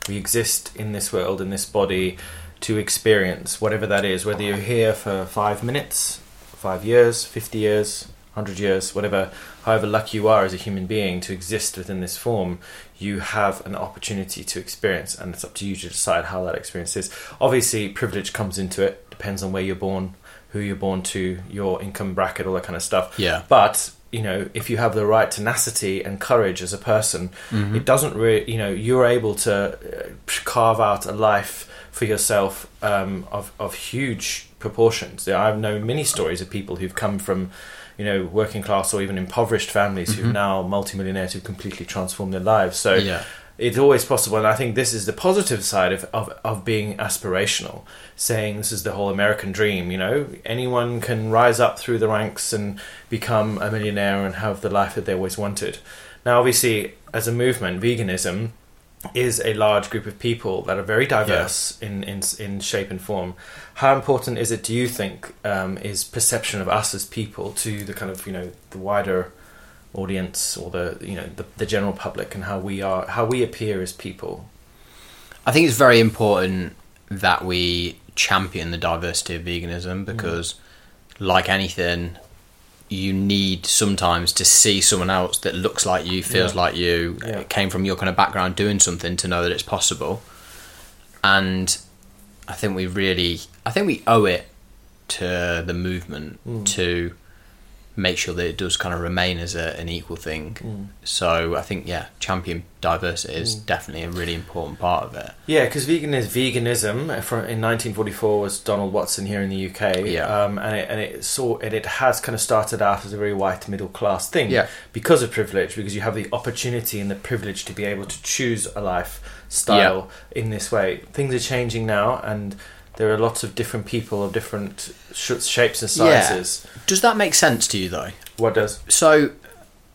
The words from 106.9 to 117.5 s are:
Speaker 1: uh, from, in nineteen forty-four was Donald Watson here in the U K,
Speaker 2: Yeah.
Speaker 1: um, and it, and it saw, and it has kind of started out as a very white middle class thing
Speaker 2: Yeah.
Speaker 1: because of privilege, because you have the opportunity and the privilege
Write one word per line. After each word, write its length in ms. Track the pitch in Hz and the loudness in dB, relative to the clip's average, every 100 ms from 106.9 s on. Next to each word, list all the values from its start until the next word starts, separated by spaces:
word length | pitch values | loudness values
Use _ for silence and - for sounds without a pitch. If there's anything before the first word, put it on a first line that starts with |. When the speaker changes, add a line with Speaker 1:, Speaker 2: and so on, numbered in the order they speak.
| 110 160 | -2 -2
Speaker 1:
uh, 100 | 139 | -4
from, 220 | - 117 110 | -4 -4 -2
in 140 | 113 | -2
nineteen 340 | 113 113 117 | 0 0 -2
forty-four 460 | 107 104 98 110 104 | -2 -4 0 2 2
was 200 | 101 - | 0 -2
Donald 320 | - 101 98 | 0 0 0
Watson 340 | 98 - - 98 | 0 -2 -2 -2
here 160 | 104 | -2
in 60 | 98 | -2
the 60 | 95 | -2
U 140 | 95 | -4
K, 420 | - 107 92 104 | -2 0 0 0
Speaker 2:
Yeah. 120 | 85 80 | 0 0
Speaker 1:
um, 300 | 104 104 101 | 2 2 0
and 160 | 110 104 | -4 -4
it, 100 | - | -4
and 120 | 110 | -4
it 240 | 107 - | -6 -6
saw, 340 | - - 123 113 | -4 -2 0 -2
and 160 | 110 | -2
it 120 | 110 - | -4 -4
has 340 | - 131 117 | 2 2 2
kind 140 | - 113 | -2 -2
of 40 | |
started 400 | - 110 107 110 | 2 2 2 0
out 240 | 101 98 | 0 0
as 80 | 98 | -4
a 40 | 104 | -4
very 180 | 104 | -2
white 340 | 101 98 92 - | 0 0 -2 -6
middle 200 | 98 95 | -6 -6
class 400 | - 104 95 - | -2 0 0 0
thing 200 | 170 123 | 0 2
Speaker 2:
Yeah. 200 | 127 - - - | 2 2 -4 -10
Speaker 1:
because 280 | - - 160 | -4 6 6
of 120 | 117 | 6
privilege, 420 | - 107 95 90 | 0 0 0 0
because 220 | - 101 101 | -2 -6 -4
you 60 | |
have 120 | 110 | -2
the 140 | 104 92 | -4 -4
opportunity 680 | 120 - 113 127 120 113 104 | -4 -4 -4 -4 -2 -4 -4
and 100 | 101 | -4
the 60 | 98 | -4
privilege 480 | - 113 101 | -4 -4 -4